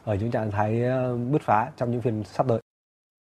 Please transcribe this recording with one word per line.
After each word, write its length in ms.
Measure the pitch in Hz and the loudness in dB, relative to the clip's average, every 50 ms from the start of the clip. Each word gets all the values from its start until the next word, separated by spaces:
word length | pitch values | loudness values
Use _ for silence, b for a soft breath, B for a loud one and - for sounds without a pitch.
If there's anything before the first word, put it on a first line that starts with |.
| - | -4
ở 100 | 117 104 | -2 -2
những 160 | 95 110 117 | 0 0 0
trạng 200 | - 120 110 107 | -2 -2 -2 0
thái, 320 | 101 104 104 107 113 117 | 0 0 0 0 0 0
ờ, 340 | 120 123 131 131 127 127 123 | 0 0 0 0 -2 -2 -2
bứt 260 | 120 120 123 147 156 | -2 -2 0 0 0
phá 280 | - - 107 107 117 143 - | 2 2 2 2 2 0 -4
trong 140 | - 127 120 | -4 -2 -2
những 120 | 120 123 | -2 0
phiên 200 | 113 127 110 107 104 - - | 0 -2 -2 -2 -4 -4 -2
sắp 120 | - 143 127 | 0 2 2
tới. 120 | 113 113 - _ _ _ _ _ _ _ _ _ _ _ | 0 0 -2 _ _ _ _ _ _ _ _ _ _ _